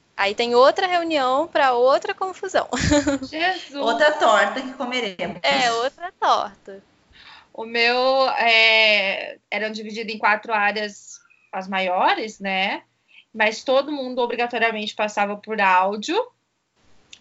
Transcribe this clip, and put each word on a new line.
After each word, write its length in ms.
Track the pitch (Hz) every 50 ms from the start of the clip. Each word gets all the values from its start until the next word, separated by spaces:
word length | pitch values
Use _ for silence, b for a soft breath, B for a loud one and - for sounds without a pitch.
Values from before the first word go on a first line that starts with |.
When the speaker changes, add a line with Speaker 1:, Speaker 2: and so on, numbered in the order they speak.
| _ _ _
Speaker 1:
Aí 180 | - 196 202 208
tem 200 | - 240 240 240
outra 320 | 240 254 285 - - 381
reunião 640 | 359 359 349 339 330 320 294 262 254 254 269 311 339
pra 240 | - 330 285 269 247
outra 420 | 240 247 262 277 339 - - 392
confusão. 540 | - 381 381 359 - - 381 - 269 - - -
<laughs> 560 | - - - 294 294 277 294 277 269 269 262
Speaker 2:
Jesus! 460 | 294 311 330 370 370 339 - - 262
Speaker 3:
Outra 380 | 285 277 226 226 - 302 302 302
torta 480 | - 269 233 214 202 202 202 - 254
que 120 | 262 262 -
comeremos. 640 | - 269 240 247 254 233 202 185 180 180 175 202 180 -
Speaker 1:
É, 300 | - 277 269 254 240 233
outra 400 | 233 233 269 - - 339 370 - _
torta. 640 | 440 320 - - - 208 196 _ _ - 196 196 _ _ _ _ _ _ B B B B B B B B _
Speaker 2:
O 120 | - 226
meu, 640 | 226 233 233 233 233 240 254 254 262 262 269 262 254
é, 1080 | - - 220 233 226 226 226 226 220 220 220 214 208 208 190 196 190 - - - - - _ _
eram 200 | - 202 208 220
dividido 400 | 220 214 220 214 208 220 233 202
em 80 | 226 214
quatro 340 | - 202 208 214 214 226 226
áreas, 680 | 208 202 208 208 214 208 208 208 - - - - - _ _ _ _ _ _
as 180 | - 190 190 185
maiores, 720 | 196 190 190 185 180 190 233 320 403 370 247 214 214 -
né? 420 | 196 196 190 190 190 208 247 330 - b b b b b b b b b _
Mas 320 | 220 220 214 220 - -
todo 280 | - 254 269 277 285 302
mundo 280 | 285 262 254 254 247
obrigatoriamente 720 | 240 233 226 233 240 240 247 233 220 226 214 214 214 214 -
passava 420 | - 214 214 214 - 208 202 208
por 240 | 202 - 214 220 208
áudio. 680 | 202 190 185 180 185 196 208 220 214 - 330 427 508 - _ _ _ _ _ _ _ _ _ _ _ _ - - _ _ - _